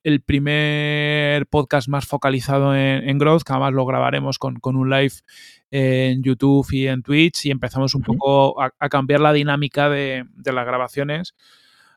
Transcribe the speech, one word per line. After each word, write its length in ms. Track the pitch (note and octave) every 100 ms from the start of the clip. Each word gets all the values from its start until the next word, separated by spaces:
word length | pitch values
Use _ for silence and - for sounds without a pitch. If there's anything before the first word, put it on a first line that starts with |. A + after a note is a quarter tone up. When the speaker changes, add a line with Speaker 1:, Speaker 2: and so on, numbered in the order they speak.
Speaker 1:
el 180 | D#3+ D3
primer 1200 | - C#3+ C#3+ D3 D3+ D3 D3 D3 D3 D3+ D3 D3 C#3
podcast 420 | D3+ C3+ D3 B2
más 160 | C#3 -
focalizado 680 | C#3+ C#3 C3+ B2 C#3 C#3
en, 360 | C#3 C3+ C3+ C#3
en 80 | C#3
growth, 260 | C#3+ E3
que 80 | -
además 220 | C3+ C3+
lo 120 | C3 B2+
grabaremos 540 | C3 B2+ C#3 C3+ C3
con, 220 | C3+ A#2+
con 160 | C3 C3
un 120 | C3
live 220 | C3+ C#3 - _ - - - _
en 520 | C#3 C3 C3 C3 C3
YouTube 420 | C3 B2 C#3 C#3 C3+
y 160 | C3+ C3+
en 160 | C3
Twitch, 440 | A#2+ C#3+ E3+ - D3
y 40 |
empezamos 440 | C3+ A#2+ - C3+ C3+
un 60 |
Speaker 2:
Ujú. 100 | B2+
Speaker 1:
poco 480 | A2+ C#3 C#3 C3+ C3+
a, 100 | C3 -
a 80 | C#3+
cambiar 320 | C#3+ C3+ C#3+
la 140 | D3+
dinámica 560 | D3+ D3 C#3+ C#3+ - C#3+
de, 340 | C#3+ C#3 C3 B2 -
de 180 | B2+
las 120 | B2+ A#2+
grabaciones 720 | B2+ B2 - C#3+ D3+ F3+ - _ _ _ _ _